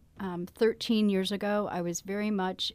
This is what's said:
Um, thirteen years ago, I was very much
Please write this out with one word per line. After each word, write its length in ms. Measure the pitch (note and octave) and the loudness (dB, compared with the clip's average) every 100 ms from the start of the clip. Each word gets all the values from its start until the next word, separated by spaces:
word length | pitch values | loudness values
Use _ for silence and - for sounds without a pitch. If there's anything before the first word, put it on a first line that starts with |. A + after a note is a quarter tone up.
| - - | -20 -10
Um, 280 | G3 F3 F3 | -6 -6 -6
thirteen 600 | - A3+ A3+ - A3 G#3 | 0 2 2 0 4 4
years 220 | F#3+ F#3+ | 4 0
ago, 360 | G3 G3+ G#3 G#3 | -2 0 0 0
I 100 | F3+ | -2
was 200 | F3 E3+ | -2 -4
very 300 | F#3+ G3+ G#3 | -6 -4 0
much 400 | G3+ F#3 F#3 - | 0 0 -2 -6